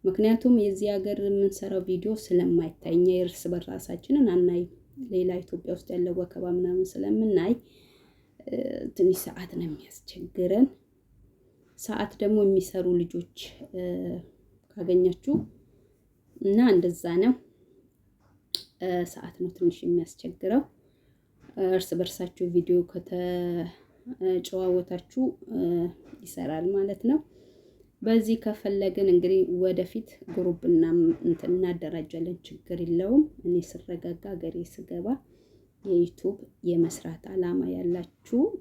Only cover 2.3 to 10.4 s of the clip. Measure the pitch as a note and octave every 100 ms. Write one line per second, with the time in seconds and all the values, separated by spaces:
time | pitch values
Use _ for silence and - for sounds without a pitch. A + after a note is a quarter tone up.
2.3 | F3+ F3+ E3+ E3 - E3 E3 F3+ F3+ F3+
3.3 | F3+ E3+ F3 - F#3+ - F3 - C#4+ A#3+
4.3 | F#3 F3+ F3 F3 - _ - B3 F#3 F3+
5.3 | F3+ F3+ F3 - F3+ - F3+ F3 F3 F3
6.3 | - F3+ F3+ F3+ F3+ F#3 - G3 G#3+ A3
7.3 | F#3 F3+ A#3+ - _ _ _ _ _ _
8.3 | _ - - - G1+ - - F#3 F#3 -
9.3 | F3 F3+ F3 E3+ D3+ - - - F3+ F3
10.3 | -